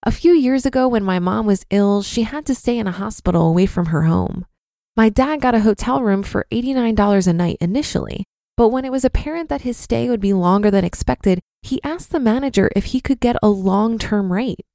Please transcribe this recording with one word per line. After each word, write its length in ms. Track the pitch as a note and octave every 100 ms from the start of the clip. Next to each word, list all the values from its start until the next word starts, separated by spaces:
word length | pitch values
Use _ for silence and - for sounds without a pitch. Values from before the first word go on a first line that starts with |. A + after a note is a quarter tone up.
A 100 | -
few 200 | - E4
years 320 | F4 B3 C4+
ago, 240 | C4 C4 B3+
when 160 | A#3
my 140 | G3 F#3
mom 260 | F3 G#3+
was 220 | G#3+ G3 -
ill, 320 | G3+ G3+ G3+
she 220 | G3 -
had 240 | A3 D4 D4
to 80 |
stay 240 | B3+ - A#3+
in 80 | G#3
a 60 |
hospital 560 | F3+ G#3 - - F3 E3
away 180 | E3+ F#3+
from 200 | - E3+
her 180 | D#3
home. 420 | D#3 E3 - - F3+ _ _ _ _ -
My 120 | A3
dad 340 | G#3 C4 D#4
got 120 | B3+
a 60 | A#3
hotel 400 | G#3+ G3+ - C4+
room 220 | A#3 G3
for 240 | G3 - -
eighty-nine 440 | A3+ B3 C4 A#3
dollars 320 | A3 G#3 G3 F3+
a 60 |
night 260 | E3+ F3 -
initially, 640 | F3 A3+ D4+ - C2 - - _ _ -
but 120 | A3+
when 160 | B3+
it 80 | C4
was 120 | C4
apparent 440 | B3+ - - E4 E4
that 140 | C#4+
his 140 | B3 A#3+
stay 320 | - A#3 A#3+
would 120 | A#3
be 120 | G3
longer 380 | G3 F3 G3 G#3
than 140 | G3
expected, 560 | F3+ - - B3+ - F3+ - _
he 200 | - C4
asked 300 | C#4+ E4+ -
the 80 | E4
manager 500 | A#3 A#3 C4+ - - G3+
if 100 | -
he 140 | B3+
could 200 | - C4+
get 160 | B3 A#3+
a 60 | G#3+
long-term 840 | G3 F#3+ G3 A3 A3+ - G#3 F#3+
rate. 320 | F3+ B3+ F#3 -